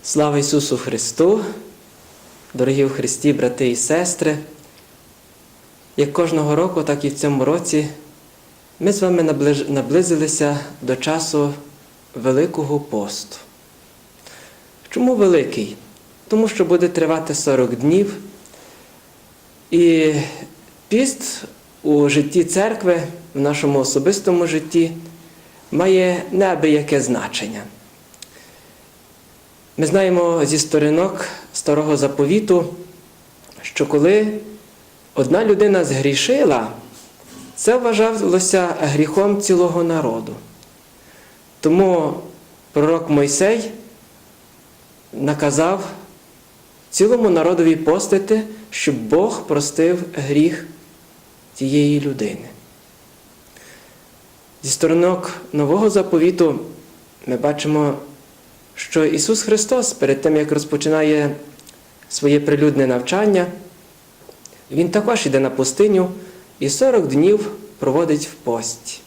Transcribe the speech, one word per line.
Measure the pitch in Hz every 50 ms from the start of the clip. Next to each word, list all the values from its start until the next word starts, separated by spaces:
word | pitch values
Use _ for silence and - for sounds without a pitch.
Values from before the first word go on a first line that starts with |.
| - -
Слава | - 151 151 147 143 143
Ісусу | 139 143 - 147 143 - 135 123
Христу! | - 131 117 110 - - - - 160 180 208 220 202 208 214 - - - - - - - - - - - - - - - - - - - -
Дорогі | 127 127 131 135 139 139
у | 135
Христі, | 135 - 120 123 - - - 147 143
брати | 147 - 123 120 - 135 123
і | 120
сестри! | 120 - - 151 165 175 175 - - 165 156 151 147 147 - - - - - - - - _ - - - - - _ _ - - _ - - - - - - - _ - - - -
Як | 143 143 143
кожного | - 170 160 165 160 151 147 151
року, | 151 175 185 180 165 160
так | 156 143 143 143
і | 143
в | 143
цьому | - - 147 143 135 127
році | 139 156 175 175 - - 151 151 147 - - - - - - - - _ _ _ - - _ _ _ _ _
ми | - 190 202
з | 202
вами | 196 185 180 175 165
наближ-, | 160 151 135 139 147 147 139 - -
наблизилися | 143 139 131 123 139 175 180 180 170 151 156 151 - - 151 147 143 143 143 - - -
до | - 127 131
часу | 127 - - 156 165 160 - - 151 143 143 143 - - - - - - - - - - _ -
Великого | - 113 131 131 131 160 180 175 - 147 135 147 147
посту. | 143 - - 107 101 - - - - - - - - - - - - _ _ - - - - - - - _ - - - - - - - - - - - - - - -
Чому | - 254 247 254 254
великий? | 220 202 190 175 160 127 - - 117 107 98 - - - - - - - - - - - -
Тому | 214 214 226 214
що | 214 - 185
буде | 165 180 175 175 175
тривати | 175 175 160 156 160 160 156 - 151
сорок | - - 151 135 131 127 117 120
днів. | 113 123 147 165 190 202 202 - - - - - - - - - - - - - - - - - - _ - - - - - - _ _ - - - - _
І | - 170 175 170 165 160 160 156 151 151 151 - - - - - - - - - - - _ -
піст | 202 226 269 269 - - - - - - - - - - - - - - -
у | 151 151 147 147 143
житті | 143 147 - 147 - 180 170
церкви, | 165 - - 196 220 220 208 190 180 175 170 156 - - - - - -
в | 139
нашому | 139 143 147 147 - 143 143 139
особистому | 131 131 - 143 139 175 202 196 - 196 180 175 170 165
житті, | 156 156 156 - - 170 165 165 165 - - - - - - - - - - - - - - -
має | - 147 175 190 190 185 185 180 180 180 - -
неабияке | - 185 196 190 180 147 151 156 151 151 143 143 151 139
значення. | 123 120 123 110 - - - - 107 104 110 104 - - - - - - - - - - - - - - - - - - - - - - - - - - _ _ _ _ - _ - _ - - _ _ _ _ _ _ _ -
Ми | 156
знаємо | 151 156 196 190 185 180 175 175 170 170 170 147
зі | 139 151 151
сторінок | 151 - - 151 147 151 151 165 180 190 - - - - - - - - -
Старого | - - - 147 151 156 151 151 139
Заповіту, | 139 139 139 - 143 143 180 214 208 - 185 175 165 - - - - - - - - - - - - - - - - - - -
що | - - - - 147
коли | - - 147 143 175 196 214 214 214 214 214 - - - - - - - - - - - - - - -
одна | - 131 127 151 185 226
людина | 214 208 190 208 208 196 185 170
згрішила, | 143 139 131 135 139 139 139 - - 254 285 285 190 143 120 110 107 - - - - - - - - - - - - - - - - -
це | - - - 233 254
вважалося | 247 233 220 208 220 226 226 214 208 185 175 185 185 - - 190 180 175 165 -
гріхом | 160 147 143 143 151 151 156 190 196 208 202 202
цілого | 202 - 190 175 180 175 165 175 170
народу. | 165 165 160 156 120 113 113 110 117 110 - - - - - - - - - _ _ - - - - - - - - - - _ - _ -
Тому | - 156 160 180 196 185 180 170 156 147 - - - - - - - - - - _ _
пророк | - 147 147 151 165 165 165 165
Мойсей | 151 143 143 143 143 - 190 202 226 226 214 226 - - - - - - - - - - - - - - - - _ - - - - _ - _ - - _ - -
наказав | 110 - 143 147 147 156 143 135 139 160 170 190 190 190 - - - - - - - - - - - - _ - - - _ _ _ - -
цілому | - - 185 214 247 240 226 208
народові | 180 165 156 170 180 165 170 165 160
постити, | 156 160 151 160 196 202 - 208 190 196 - 220 220 214 - - - - -
щоб | - - - 151 139
Бог | 120 113 107 147 165 196 226 220 - - -
простив | 151 147 143 - - - 160 170 180 175 175 - -
гріх | - 139 135 143 147 156 170 160 - - - - - - - - - - - - - _ - - - - - -
тієї | - 135 135 139 147 147 147 147 143
людини. | 139 143 135 - 107 101 - - - - - - - - - _ _ _ - _ _ _ - _ _ - - _ _ - - - - - - - - - - - - - _ _ _ _ _ _ _ _ _ _ -
Зі | 139
сторінок | 131 - - 160 165 170 175 180 185 180 - - - - - - -
Нового | 147 147 139 160 196 220 214
Заповіту | 202 202 185 - - 165 156 180 175 - 175 156 127 113 - - - - - - - - - - - _ - -
ми | 127 117
бачимо, | 127 147 147 143 - 151 151 151 151 143 139 - - - - - - - - - - - - - - - - -
що | - - - 160 156
Ісус | 156 160 156 - - 226 220
Христос | - - 214 214 214 - 262 254 240 247 247
перед | - - 135 139 139
тим, | - 160 156
як | 151 151 151
розпочинає | 151 147 147 - 151 147 151 156 156 156 156 151 151 151 147 143 143 147 - - - - - - - - - - - - - -
своє | - - - 143 143 143
прилюдне | 143 147 147 143 147 151 139 135 135 127
навчання, | 127 123 123 - 180 190 214 214 196 180 175 180 - - - - - - - - - - _ - - _ - - - - - - - - - -
Він | 131 143 175 170
також | 175 208 208 240 240 220 -
іде | 147 131 135
на | 135 131
пустиню | 135 - 135 - - - 202 214 202 185 180 180 - - - - - - - - - -
і | - 139
сорок | 139 - 262 269 247 220 170 139
днів | 131 139 156 190 208 208 208 - - - - - - -
проводить | - 139 131 151 170 156 151 147 147 -
в | -
пості. | - - 123 117 113 110 - - - - - - - -